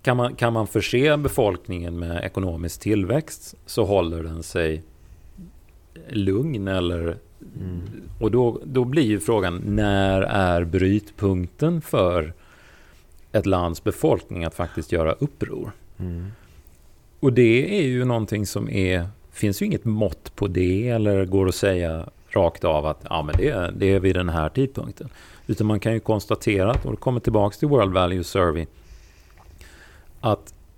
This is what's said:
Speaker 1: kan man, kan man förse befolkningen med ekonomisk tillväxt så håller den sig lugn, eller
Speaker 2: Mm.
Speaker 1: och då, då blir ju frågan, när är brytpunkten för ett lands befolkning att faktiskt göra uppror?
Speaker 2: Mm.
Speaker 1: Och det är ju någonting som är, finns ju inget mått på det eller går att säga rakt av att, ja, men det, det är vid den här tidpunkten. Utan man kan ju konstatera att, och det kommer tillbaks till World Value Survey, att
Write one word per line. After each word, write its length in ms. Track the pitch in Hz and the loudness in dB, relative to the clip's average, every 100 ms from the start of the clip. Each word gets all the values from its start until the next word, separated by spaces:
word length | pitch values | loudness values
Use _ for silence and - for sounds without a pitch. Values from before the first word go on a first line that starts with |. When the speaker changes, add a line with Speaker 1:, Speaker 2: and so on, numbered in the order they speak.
Speaker 1:
kan 160 | - 123 | 2 2
man, 180 | 123 | 0
kan 180 | - 120 | 0 0
man 140 | 113 104 | 0 0
förse 500 | 110 - 123 147 147 | -2 0 2 4 2
befolkningen 800 | 139 - 107 90 - 90 85 85 | 0 2 2 0 -8 -8 -6 -6
med 240 | 85 85 | -6 -4
ekonomisk 560 | 92 - 92 82 85 - | -4 -4 -4 -4 -8 -6
tillväxt 760 | 101 107 92 139 - - - - | 0 0 2 0 -2 -16 -18 -20
så 200 | - - | -6 0
håller 380 | 98 98 85 82 | 4 4 2 -4
den 200 | 80 80 | -8 -10
sig 400 | 82 90 80 78 - - - - - - 175 - - - - - 160 | -6 -2 0 -2 -8 -20 -20 -20 -20 -20 -20 -20 -20 -20 -20 -20 -8
lugn, 600 | 110 95 98 156 120 98 | -2 0 0 -2 -4 -2
eller 500 | 95 87 85 82 82 - - - - | -2 -2 -2 -4 -6 -14 -20 -18 -12
Speaker 2:
Mm. 220 | 92 90 95 - - - | -10 -10 -12 -14 -16 -4
Speaker 1:
och 120 | 110 | 0
då, 300 | 117 120 - | 2 2 0
då 200 | - 131 | -2 0
blir 180 | 123 151 | 2 2
ju 160 | 117 101 | 2 2
frågan, 420 | - 110 92 87 | 2 2 2 -2
när 560 | 101 104 104 98 98 95 | -2 0 2 4 4 2
är 420 | - 101 92 87 | 2 2 2 2
brytpunkten 1160 | 85 90 92 104 - - 98 92 90 - 156 170 | 2 2 4 2 -2 -2 0 0 -2 -2 -2 -2
för 520 | - 135 90 87 78 - - - - - - - - - - | -2 2 2 2 -2 -10 -20 -20 -20 -20 -20 -20 -20 -20 -2
ett 140 | 107 | 0
lands 380 | 95 90 87 85 | 2 0 0 -2
befolkning 600 | 104 - 156 104 - 90 | -4 0 0 0 -2 -6
att 80 | 82 | -6
faktiskt 380 | - 87 - 78 | -4 -6 -6 -2
göra 200 | 87 80 | 0 0
uppror? 600 | - 143 - - - 110 - - - | 0 -4 -6 -8 -6 -10 -12 -20 -10
Speaker 2:
Mm. 280 | 92 85 92 110 - - - - - - - - | -8 -8 -10 -14 -20 -20 -20 -20 -20 -20 -20 0
Speaker 1:
Och 140 | 139 | 2
det 460 | 120 117 117 165 208 | 6 6 6 2 0
är 40 | 139 | 0
ju 180 | 123 | 0
någonting 400 | 127 117 104 107 | 0 -2 -2 -4
som 240 | 101 104 110 | -4 -6 -4
är, 380 | 101 92 92 87 - - | 0 2 0 -2 -10 -20
finns 300 | - 104 95 | -2 -2 0
ju 40 | |
inget 200 | 208 147 | -2 -2
mått 500 | 117 107 104 - - | -2 0 0 -2 -16
på 120 | - 101 | -6 -2
det 420 | 90 90 95 123 | 0 2 0 0
eller 360 | 113 104 98 | 0 2 2
går 220 | 92 95 92 | 2 2 2
att 80 | |
säga 540 | - 101 90 85 80 - - - | 2 0 0 -2 -4 -8 -18 -4
rakt 340 | 98 85 - | 2 2 2
av 220 | 85 78 | 0 0
att, 200 | 76 73 - | 0 -6 -6
ja, 140 | 82 | -6
men 120 | 76 - | 0 0
det, 360 | 135 113 87 98 | 0 0 -4 0
det 160 | 98 | 2
är 60 | 98 | 4
vid 160 | 95 | 2
den 140 | 90 87 | 0 0
här 200 | 82 78 | -2 -2
tidpunkten. 600 | - 135 - 80 - - - - - - | 0 -2 -4 -10 -12 -16 -16 -20 -16 -6
Utan 200 | 101 107 | -2 0
man 120 | 104 | 0
kan 140 | 113 | 0
ju 60 | 113 | -2
konstatera 720 | - 110 - 110 - 101 95 | 0 -2 -2 -2 0 2 2
att, 140 | 127 | 0
och 60 | 123 | -2
det 60 | 107 | -4
kommer 220 | - 123 | -2 0
tillbaks 380 | - 110 101 - | 0 2 0 0
till 100 | 151 | 2
World 260 | 139 98 | 4 4
Value 300 | 92 90 92 | 2 2 0
Survey, 420 | 82 98 87 78 78 - - - - - - - - - - - - - - - | -2 2 2 0 -6 -12 -20 -20 -20 -20 -20 -20 -20 -20 -20 -20 -20 -20 -20 -4
att 320 | 113 101 - - - | -2 -2 -4 -20 -20